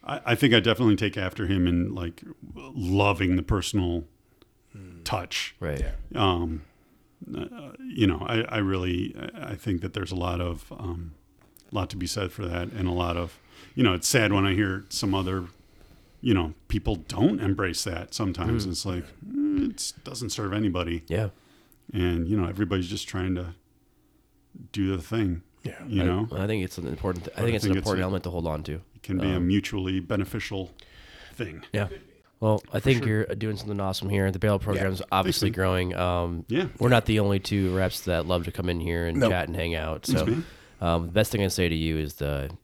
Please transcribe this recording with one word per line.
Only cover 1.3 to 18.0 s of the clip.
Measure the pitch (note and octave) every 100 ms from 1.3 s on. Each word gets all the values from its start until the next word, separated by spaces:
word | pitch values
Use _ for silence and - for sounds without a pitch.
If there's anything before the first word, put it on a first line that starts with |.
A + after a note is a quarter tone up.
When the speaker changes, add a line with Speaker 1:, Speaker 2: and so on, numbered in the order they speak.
| - F2+
Speaker 1:
him | F#2+ F2+
in, | F2 F#2
like, | - E2+ - - - - -
loving | C3+ B2 F2+ G2 G2+ F#2+ F#2+ F2+
the |
personal | D2+ G#2 - G#2 F2+ E2+ D#2+ _ _ _ _ _ _
Speaker 2:
Hmm. | G#2+ F#2 E2+
Speaker 1:
touch. | E2 G2+ F2 - - -
Speaker 3:
Right. | E2+ C#2+ B1 - -
Speaker 2:
Yeah. | - G2
Speaker 1:
Um, | F2 E2+ D#2+ D2 _ _ _ _ _ - -
uh, | - A#3+ - -
you | C4 - G#2
know, | F2+ G2
I, | A2+
I | A#2 A2+
really, | G2 F#2+ F#2 F2 G2 - - A3
I, | -
I | G2+
think | - F2+
that | F2+
there's | F#2 F#2
a | F#2
lot | F2+ F2
of, | F2 E2 -
um, | - F#2 E2+ E2+ D2+ _ _ _ - -
lot | - F#2
to | G2+
be | F2+
said | - F#2+
for | - F#2
that, | F2 F2
and | A#2 F#2
a |
lot | F2 F2 E2+
of, | F2 - - - -
you | -
know, | B2
it's | F2+ -
sad | C3 G#2+
when | G2 G2
I |
hear | F#2+ G#2 F#2+ -
some | - G2+ F#2+
other, | F#2 F#2+ F2+ - - - - - - -
you | B2+ G2
know, | D#2+ D#2 -
people | G#2+ F#2+ G2
don't | D#2 - C3 G#3
embrace | G2+ F#2+ F#2+ E2 -
that | E2+